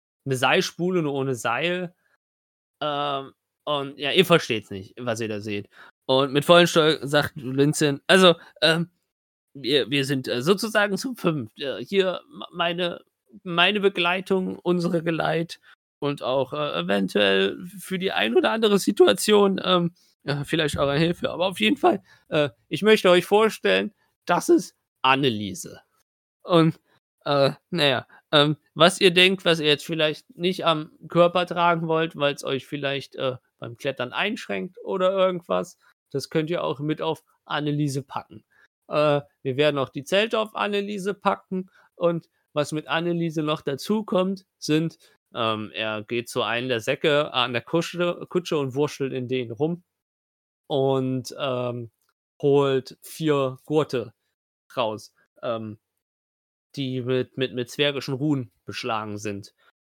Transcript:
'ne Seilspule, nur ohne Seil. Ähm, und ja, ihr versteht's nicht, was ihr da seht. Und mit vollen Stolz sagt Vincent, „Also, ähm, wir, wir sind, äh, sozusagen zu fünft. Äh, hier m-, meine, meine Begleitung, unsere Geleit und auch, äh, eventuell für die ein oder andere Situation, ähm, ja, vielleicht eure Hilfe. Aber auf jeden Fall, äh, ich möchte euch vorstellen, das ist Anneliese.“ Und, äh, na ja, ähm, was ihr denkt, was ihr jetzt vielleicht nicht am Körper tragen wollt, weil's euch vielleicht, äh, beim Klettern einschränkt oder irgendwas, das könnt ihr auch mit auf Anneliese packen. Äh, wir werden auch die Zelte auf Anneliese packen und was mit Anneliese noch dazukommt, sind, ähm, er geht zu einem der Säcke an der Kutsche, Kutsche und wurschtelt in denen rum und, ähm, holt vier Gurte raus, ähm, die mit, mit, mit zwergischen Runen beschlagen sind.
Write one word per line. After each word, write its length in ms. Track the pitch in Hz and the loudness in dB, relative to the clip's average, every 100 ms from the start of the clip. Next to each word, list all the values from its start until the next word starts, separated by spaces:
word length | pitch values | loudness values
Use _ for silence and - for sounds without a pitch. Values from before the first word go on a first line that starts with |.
| _ _ 139 | _ _ -6
'ne 100 | 127 | 0
Seilspule, 640 | 127 170 180 - 175 185 | 4 4 0 -2 -2 0
nur 120 | 147 | 0
ohne 200 | 139 135 120 | -2 -2 -2
Seil. 580 | 120 120 170 180 175 _ _ _ _ _ _ _ _ - | -2 -2 -2 -4 -8 _ _ _ _ _ _ _ _ -8
Ähm, 500 | 151 143 147 139 135 _ _ _ | -6 -4 -4 -6 -10 _ _ _
und 340 | - 143 139 - | -4 -4 -4 -6
ja, 140 | 143 | -2
ihr 120 | 143 180 | 2 4
versteht's 440 | 165 - 110 - | 4 2 -6 -6
nicht, 240 | 98 95 - | -12 -12 -10
was 220 | 123 113 | -6 -4
ihr 80 | 110 | -4
da 120 | 107 | -6
seht. 280 | 107 101 104 - - _ - | -6 -6 -8 -20 -20 _ 0
Und 260 | 131 139 | 2 4
mit 120 | 143 | 0
vollen 220 | 143 175 170 | 6 6 8
Stolz 340 | 170 156 156 139 | 4 4 2 0
sagt 240 | 151 - 151 | 0 0 -6
Vincent, 640 | 123 135 143 147 151 139 - | -6 2 2 4 0 0 4
„Also, 280 | 190 185 165 - - | 8 8 6 -4 0
ähm, 280 | 156 165 165 _ _ _ _ _ _ | 2 2 -2 _ _ _ _ _ _
wir, 360 | 143 120 139 107 | -10 0 0 2
wir 140 | 143 | 0
sind, 240 | 135 135 127 | 0 -2 -2
äh, 140 | 120 | -2
sozusagen 540 | 147 202 220 220 208 190 | 0 0 0 0 0 -2
zu 160 | 269 | -6
fünft. 440 | 240 180 151 110 - | -4 -2 -2 -8 -10
Äh, 240 | 139 104 | -8 -8
hier 360 | 123 196 185 - - | -2 0 0 -2 -12
m-, 120 | 185 - | -20 -14
meine, 500 | 175 170 175 175 - _ _ _ 220 | -4 -2 0 -4 -6 _ _ _ -18
meine 360 | 185 170 180 208 | -6 0 2 4
Begleitung, 800 | 196 196 170 190 190 190 185 190 | 0 2 -2 -2 0 -2 -2 -6
unsere 440 | 180 175 170 170 | -2 0 0 -2
Geleit 580 | 165 160 156 165 170 - _ _ _ - | -2 -2 0 -2 -4 -10 _ _ _ -8
und 220 | 143 143 | -6 -4
auch, 300 | 113 135 131 | -2 -2 -2
äh, 280 | 151 147 165 | -4 -4 -4
eventuell 800 | 175 202 190 208 - 196 98 - 180 185 | -2 0 0 2 4 4 2 -2 -14 -16
für 200 | - 185 | -8 -4
die 140 | 190 | -2
ein 240 | - 214 349 | -2 2 2
oder 160 | 220 | 2
andere 260 | 220 220 202 | 2 2 2
Situation, 840 | - 202 359 196 - 208 196 190 | 2 4 4 4 4 4 4 2
ähm, 300 | 180 180 175 _ _ _ | 2 2 2 _ _ _
ja, 200 | 147 143 | -6 -4
vielleicht 320 | 139 160 147 151 | -2 -2 -2 0
eure 200 | 143 143 | 0 2
Hilfe. 320 | 165 175 - | 0 0 -4
Aber 160 | 151 190 | -2 -4
auf 120 | 175 | 0
jeden 160 | 214 285 | 0 4
Fall, 260 | 359 214 _ _ - | 2 0 _ _ -4
äh, 220 | 160 147 - - | 0 0 -2 -8
ich 140 | 151 | 0
möchte 280 | 208 214 190 | 4 6 6
euch 160 | 175 175 | 4 4
vorstellen, 640 | 208 220 - 202 190 208 _ _ _ - | 2 2 0 0 0 0 _ _ _ -2
das 220 | 175 - | -2 4
ist 280 | 339 - _ _ _ | 2 2 _ _ _
Anneliese.“ 800 | 131 135 139 107 101 92 - - _ _ _ _ _ _ | 0 2 2 0 -4 -8 -14 -18 _ _ _ _ _ _
Und, 380 | - 170 160 - _ _ _ _ | 2 4 4 0 _ _ _ _
äh, 280 | 147 143 135 147 - | -2 2 2 0 -8
na 140 | 170 147 | 0 2
ja, 200 | 120 - - - | 0 -4 -20 0
ähm, 240 | 147 147 147 _ | 4 4 2 _
was 260 | - 170 - | 4 4 6
ihr 120 | 190 | 4
denkt, 320 | 175 185 190 | 6 4 4
was 160 | 180 165 | 0 2
ihr 60 | 151 | 2
jetzt 160 | 147 - | 0 -2
vielleicht 500 | 160 156 147 _ - | -2 -2 -2 _ -6
nicht 280 | 175 185 160 | -4 -2 0
am 260 | 156 156 _ 165 | 0 -4 _ -4
Körper 380 | 170 175 180 175 | 2 4 2 -2
tragen 420 | 175 175 170 165 | 0 2 2 0
wollt, 280 | 160 165 151 | 0 -2 0
weil's 280 | 143 139 | -2 -2
euch 220 | 131 135 - | -4 -6 -6
vielleicht, 500 | 147 139 139 - - | -8 -6 -6 -10 -6
äh, 200 | 131 123 _ - | -6 -6 _ -16
beim 180 | 120 120 | -16 -8
Klettern 360 | 139 135 123 | -8 -6 -6
einschränkt 640 | 120 196 240 - 196 185 - | -4 -4 -6 -8 -8 -8 -12
oder 260 | - 196 185 | -8 -2 0
irgendwas, 640 | 190 185 175 - 185 180 - _ _ _ | 2 0 0 -4 -4 -4 -12 _ _ _
das 200 | 139 - | -8 -4
könnt 200 | 160 156 | -4 -2
ihr 140 | 170 | -4
auch 160 | 156 131 | -4 -4
mit 220 | 151 151 | -6 -4
auf 220 | 160 147 _ _ | -4 -6 _ _
Anneliese 580 | - 151 147 147 147 135 | -8 -4 -2 -2 -2 -4
packen. 420 | - - - 107 _ _ _ _ - | -8 -12 -12 -20 _ _ _ _ -6
Äh, 320 | 151 151 143 - _ | 0 2 2 -2 _
wir 140 | 135 127 | -6 0
werden 220 | 151 143 | 0 0
auch 120 | 123 | -4
die 140 | 143 | -6
Zelte 340 | - 190 226 226 | -2 0 0 -2
auf 160 | 214 - | -4 -4
Anneliese 580 | 208 202 202 208 190 | -2 -2 -4 -6 -6
packen 560 | 190 202 202 - 185 185 _ _ | -4 -2 -2 -6 -8 -8 _ _
und 340 | - 175 170 _ _ _ | -2 -2 -2 _ _ _
was 200 | 151 143 | -6 -4
mit 160 | 151 - | -6 -4
Anneliese 540 | 156 175 170 170 160 | -4 -2 -2 -2 -2
noch 180 | 151 151 | -2 -4
dazukommt, 840 | - 135 - 220 214 185 185 190 _ _ | -4 -6 -2 -4 0 0 0 -4 _ _
sind, 400 | - 156 165 - _ _ _ | -2 0 0 -6 _ _ _
ähm, 360 | - 113 107 104 | -4 -2 -2 -6
er 280 | 95 110 107 | -6 -6 -6
geht 260 | 107 120 117 | -6 -6 -4
zu 140 | 127 | -4
einem 260 | 107 117 131 | -2 -2 -2
der 120 | 117 | -4
Säcke 520 | 120 147 160 151 156 | -2 0 2 2 2
an 200 | 127 123 | 0 0
der 100 | 120 | -2
Kutsche, 640 | - 165 165 170 175 175 - | -2 -2 -2 -4 -4 -4 -4
Kutsche 300 | 180 175 156 | -6 -2 -2
und 160 | 135 | -2
wurschtelt 380 | 131 147 - 135 | -2 -2 -2 -6
in 160 | 131 123 | -6 -4
denen 240 | 131 117 | -4 -4
rum 320 | 107 156 175 _ _ _ _ _ _ _ _ - | -4 -4 -4 _ _ _ _ _ _ _ _ -6
und, 640 | 143 135 135 131 131 120 - | 0 2 0 0 -4 -8 -8
ähm, 520 | 143 123 123 123 117 _ _ _ _ - | -6 -4 -6 -8 -12 _ _ _ _ -4
holt 560 | 143 139 139 135 - - | 2 4 4 0 -4 -18
vier 560 | - - 151 143 131 131 - | -18 -6 0 0 0 -6 -2
Gurte 480 | 151 143 123 104 _ _ _ _ _ _ 131 | 0 0 -4 -8 _ _ _ _ _ _ -4
raus, 380 | 113 107 - _ _ _ | -4 -4 -14 _ _ _
ähm, 360 | 131 113 110 107 _ _ _ _ _ _ _ _ _ - | -8 -6 -8 -14 _ _ _ _ _ _ _ _ _ -8
die 260 | 131 131 | -6 -6
mit, 340 | 123 127 127 - | -2 -2 -2 -4
mit, 180 | 127 | -6
mit 160 | 120 123 | -4 -8
zwergischen 440 | - 143 139 147 | -2 -2 -2 -6
Runen 380 | 131 151 139 117 _ | -4 -2 -2 -4 _
beschlagen 540 | - 101 123 110 107 104 | -14 -8 -4 -4 -4 -8
sind. 360 | 107 101 - _ _ _ | -8 -8 -12 _ _ _